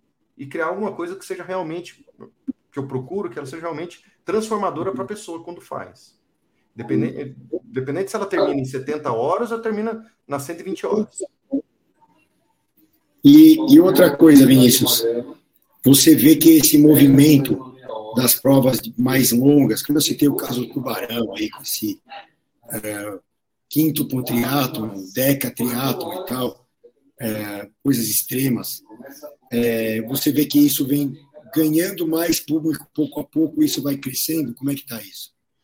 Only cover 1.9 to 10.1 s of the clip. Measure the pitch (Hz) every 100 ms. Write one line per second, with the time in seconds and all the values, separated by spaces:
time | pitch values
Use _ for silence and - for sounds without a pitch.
1.9 | _ _ _ - _ - - _ 143 127
2.9 | 131 127 190 180 151 139 165 165 151 175
3.9 | - _ _ - 208 220 214 190 147 175
4.9 | 190 190 208 - 165 170 175 _ 135 92
5.9 | _ _ _ _ _ _ _ _ 110 -
6.9 | - 120 139 139 - - - - 131 131
7.9 | 156 196 220 196 170 151 139 131 131 135
8.9 | 151 143 113 135 196 233 226 226 208 220
9.9 | 226 -